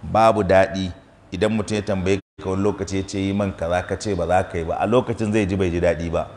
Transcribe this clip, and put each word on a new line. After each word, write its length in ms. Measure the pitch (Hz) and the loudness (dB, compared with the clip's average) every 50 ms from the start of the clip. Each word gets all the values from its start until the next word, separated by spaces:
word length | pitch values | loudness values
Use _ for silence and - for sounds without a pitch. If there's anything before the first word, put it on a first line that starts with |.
Babu 400 | - - - 107 113 113 107 107 | -8 -2 2 4 4 4 4 4
daɗi 480 | 101 87 95 95 95 95 95 98 95 90 85 - - - - _ - - | 2 4 6 6 6 4 0 -6 -6 -6 -8 -12 -20 -20 -20 _ -16 -12
idan 220 | - 92 104 107 | -4 0 0 0
mutum 240 | 113 110 98 - 107 | 0 0 -2 -2 -4
ya 60 | 104 | -4
tambaye 380 | 95 - 101 95 87 92 98 92 _ _ _ - | -2 -2 -2 0 2 0 0 0 _ _ _ -10
ka 80 | - 95 | -6 -4
wani 120 | 92 95 | -2 0
lokaci 340 | 98 104 98 - 98 95 95 | 0 0 0 -2 -6 -4 -4
ya 60 | 95 92 | -4 -4
ce 120 | - - 98 | -4 -4 -4
yi 120 | 98 98 | -2 -2
man 200 | 98 101 101 98 | 0 0 -2 -2
kaza 300 | 90 - - 85 87 90 90 | -2 -4 -2 0 0 -2 -2
ka 100 | - 98 | -4 -6
ce 180 | 95 - 107 98 | -6 -2 -4 -2
ba 100 | 85 85 | -2 0
za 160 | 82 90 92 - - | 2 2 2 2 0
ka 100 | - 87 | -4 -6
yi 60 | 82 | -4
ba, 100 | 82 82 - | -2 -2 -2
a 60 | 92 | 0
lokacin 460 | 104 113 127 110 - 113 - 110 104 | 2 2 2 2 0 -4 -2 -2 0
zai 140 | 104 113 104 | 2 2 2
ji 100 | 87 101 | 2 0
bai 140 | 95 95 90 | 0 0 0
ji 100 | 85 87 | 0 2
daɗi 300 | 85 87 82 78 85 82 | 2 2 0 0 -4 -4
ba. 160 | 82 85 76 - - | -4 -4 -4 -6 -12